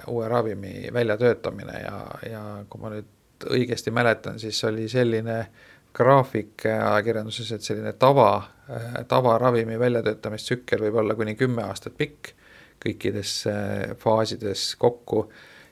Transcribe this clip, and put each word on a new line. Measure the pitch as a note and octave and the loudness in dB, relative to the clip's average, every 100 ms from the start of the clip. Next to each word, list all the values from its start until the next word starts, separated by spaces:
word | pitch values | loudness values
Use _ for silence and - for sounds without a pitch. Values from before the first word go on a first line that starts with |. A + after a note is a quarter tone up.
| - | -6
uue | A#2 A2+ | -6 -2
ravimi | A#2+ A2 G2 G2 G2 G#2 | 0 0 -4 -8 -10 -6
väljatöötamine | A#2 A#2 G#2+ A#2+ A2 - G#2 - - | -2 0 2 2 2 -2 -6 -8 -10
ja, | - G2+ G#2 - - | -10 -10 -12 -12 -12
ja | A2 G#2+ G#2 G2+ | -12 -12 -14 -14
kui | A2 | -12
ma | A2 | -10
nüüd | G#2+ G#2 _ _ - - | -10 -12 _ _ -14 -2
õigesti | B2 B2 A#2+ - A#2 | 0 0 -2 -2 2
mäletan, | A#2+ A2 G#2 A2 | 2 2 -2 -8
siis | A2 - A2+ | -6 -4 -2
oli | A2 A2 | -2 -2
selline | B2+ A#2+ A2 A2+ A2+ A2 - - - _ - | 2 2 2 -2 -4 -6 -12 -20 -20 _ 2
graafik, | B2 C#3 B2+ A2 - - A2 | 6 6 6 -2 -6 -4 -2
äh, | A2 G#2+ | 0 2
ajakirjanduses, | G#2 G#2+ A2 G#2+ - A2 | 2 2 -2 -4 -8 -8
et | G#2+ | -8
selline | - G#2+ G#2+ - | -6 -6 -6 2
tava, | B2+ C#3 G#2+ G2+ G2 - - | 6 8 8 6 -2 -16 -14
äh, | A#2+ A#2 A#2+ B2 | -12 -8 -8 0
tavaravimi | B2+ B2 A2+ B2 A#2+ A2+ A2+ | 2 4 4 4 2 0 0
väljatöötamistsükkel | B2 A#2 A2 A2 G#2+ G#2+ - B2 - - | 0 0 0 -2 -6 -8 -4 -6 0 0
võib | G#2+ A2+ | 2 2
olla | G#2+ A2 | 2 0
kuni | A2 | -2
kümme | A2 C3 A#2+ | 0 0 0
aastat | G2 G2+ - - | -4 -8 -10 -6
pikk | D3 - - - _ - - - | -6 -8 -18 -18 _ -20 -20 -8
kõikides, | A2 G2+ G2+ G#2 G2 - G#2+ | -6 -2 -2 -2 -4 -4 -2
äh, | G#2 G2+ G#2 A2 G#2+ | -2 -2 -4 -6 -2
faasides | A#2 A2 A2 A2 G#2+ F#2+ - - | 2 4 2 -2 -4 -4 -6 2
kokku. | A#2+ A#2+ - A2 G#2 - - - - | 2 2 -2 -2 -2 -8 -20 -20 -12